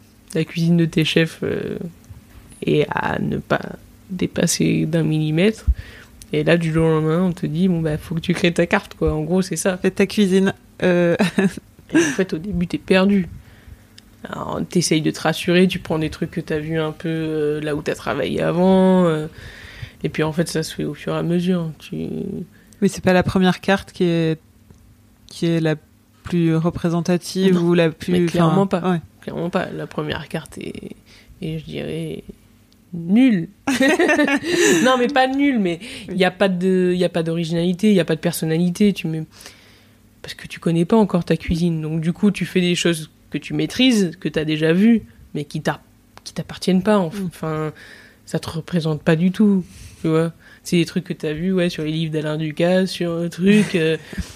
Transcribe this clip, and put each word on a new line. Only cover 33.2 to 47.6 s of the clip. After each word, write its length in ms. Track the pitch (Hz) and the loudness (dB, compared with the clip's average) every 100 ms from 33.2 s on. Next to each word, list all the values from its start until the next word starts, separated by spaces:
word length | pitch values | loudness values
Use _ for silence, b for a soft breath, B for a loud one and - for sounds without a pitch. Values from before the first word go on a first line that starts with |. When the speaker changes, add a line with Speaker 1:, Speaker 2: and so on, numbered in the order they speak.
| 262 196 165 - - | 6 4 -2 -10 -4
Speaker 1:
<laughs> 1160 | 254 269 320 339 302 294 277 330 349 349 339 | 0 2 4 2 2 2 0 0 2 4 4
Non, 120 | 247 254 | 4 4
mais 100 | 240 | 2
pas 180 | 262 262 | 2 2
nulle, 300 | 269 285 247 | 2 2 2
mais 220 | 185 165 240 B 208 | 0 -2 -8 B -6
il 40 | |
Speaker 2:
Oui. 60 | 180 | 0
Speaker 1:
y 60 | |
a 60 | 180 | 0
pas 180 | 180 202 | 2 0
de, 420 | 180 185 185 180 | 2 2 2 2
il 60 | 180 | 2
y 40 | |
a 40 | 170 | 0
pas 140 | 170 | 0
d'originalité, 680 | 165 170 160 170 175 175 214 | -2 -2 -2 0 0 2 4
il 60 | |
y 60 | 196 | 4
a 40 | |
pas 120 | 160 160 | 4 0
de 40 | |
personnalité. 720 | 175 - 160 160 180 175 202 | -2 -2 0 0 0 4 2
Tu 140 | 190 170 | 2 -4
mets, 180 | 160 156 B B B B B B B B _ | -6 -8 B B B B B B B B _
parce 120 | - | -16
que 120 | - - | -14 -14
tu 140 | - | -6
connais 240 | 175 165 | -2 0
pas 120 | 170 226 | 2 2
encore 280 | 202 180 | 4 0
ta 140 | - 170 | 0 -2
cuisine, 420 | - 170 175 160 | -2 0 0 -2
donc 220 | 156 165 | -4 -4
du 100 | 160 | -2
coup, 180 | - 208 | 0 0
tu 140 | 190 | 0
fais 160 | 175 190 | -2 0
des 140 | 180 | 0
choses 360 | 175 175 160 156 _ - | 2 0 -2 -6 _ -10
que 80 | 147 | -10
tu 160 | - | -4
maîtrises, 580 | 151 156 - 262 220 180 - | -4 -2 2 4 4 2 -2
que 100 | 156 | -4
t'as 160 | 160 | -2
déjà 280 | 151 156 160 | -2 0 2
vues, 300 | 175 220 226 - B - | 4 6 4 0 B -10
mais 100 | - | -10
qui 160 | 147 156 | -6 -4
t'a-, 200 | 160 143 _ _ _ - | -4 -4 _ _ _ -20
qui 100 | - | -16
t'appartiennent 480 | - - - - 185 | -12 -12 -6 0 2
pas. 160 | 185 208 | 4 2
Enf-, 220 | 165 202 | 0 -4
Speaker 2:
Mm. 60 | 185 | -8
Speaker 1:
enfin, 460 | - 160 156 | -6 -6 -4